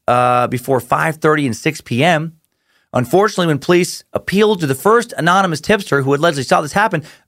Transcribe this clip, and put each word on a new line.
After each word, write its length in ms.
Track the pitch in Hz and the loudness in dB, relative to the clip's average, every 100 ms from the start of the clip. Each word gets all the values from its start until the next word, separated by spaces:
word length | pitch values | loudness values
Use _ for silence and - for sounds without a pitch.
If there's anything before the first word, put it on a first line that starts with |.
| - | 0
uh, 400 | 123 123 123 123 | 2 2 2 0
before 340 | 127 131 131 | -4 -2 -2
five 360 | 117 147 160 156 | 0 -2 -2 0
thirty 300 | 160 156 139 | 0 0 0
and 100 | 110 | -4
six 240 | 160 147 | -4 -6
P 220 | - 120 | -6 0
M. 360 | 160 160 160 - _ _ _ _ _ | 2 0 -2 -12 _ _ _ _ _
Unfortunately, 560 | - 123 180 208 202 170 | -4 0 2 2 0 -2
when 100 | 143 | -2
police 440 | - 175 180 - - | 2 2 2 -6 -8
appealed 480 | - - 190 208 208 | -8 -2 0 2 0
to 60 | 151 | -2
the 80 | |
first 380 | 131 202 233 233 - | -2 2 2 0 -4
anonymous 420 | 160 185 190 156 | 0 2 0 -2
tipster 400 | - 185 196 143 | -2 -2 0 -2
who 120 | 131 | 0
allegedly 280 | 143 170 143 | 0 0 0
saw 200 | 123 180 | 0 0
this 100 | 151 | 0
happen, 320 | 196 214 170 147 - | 0 0 -2 -8 -16